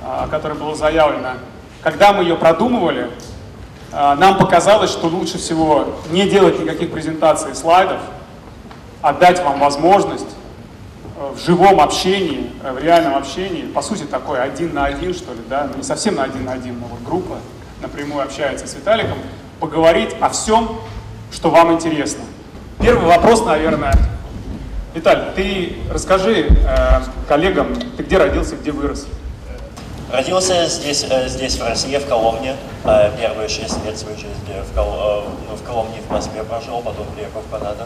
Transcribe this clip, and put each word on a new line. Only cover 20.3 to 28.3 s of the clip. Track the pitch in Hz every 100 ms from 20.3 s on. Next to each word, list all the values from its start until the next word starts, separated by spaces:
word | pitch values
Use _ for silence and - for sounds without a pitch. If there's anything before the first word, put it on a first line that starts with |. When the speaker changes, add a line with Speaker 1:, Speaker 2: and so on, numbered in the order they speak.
Speaker 1:
всём, | - - 220 220 - - - - - -
что | - 170
вам | 156 170
интересно. | 165 165 156 135 - - - - - - -
Первый | 208 240 165
вопрос, | 175 214 220 -
наверное. | 156 160 151 143 131 - - - - - - - - -
Виталий, | 165 180 151 - -
ты | 190 196 170 - -
расскажи, | - - 190 190 214 151
э, | 180 - 131 127 131 - - -
коллегам, | 147 180 147 127 - - -
ты |
где | 147 190
родился, | 147